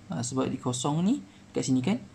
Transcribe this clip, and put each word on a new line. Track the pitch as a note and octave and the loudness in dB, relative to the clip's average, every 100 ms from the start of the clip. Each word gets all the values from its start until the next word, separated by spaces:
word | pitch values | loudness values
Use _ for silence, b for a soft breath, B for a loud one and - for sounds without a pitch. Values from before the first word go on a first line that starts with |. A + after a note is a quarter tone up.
| - | -10
Ha, | - B2 | -6 -2
sebab | C3 C3 | 0 0
di | B2+ | -2
kosong | C3 B2 D3 D3+ F#3 | -2 -2 0 2 2
ni, | C#4+ B B - | 2 B B -8
kat | B2+ | -4
sini | C3 C3 B2+ | 2 2 2
kan. | A#3 - | 0 -2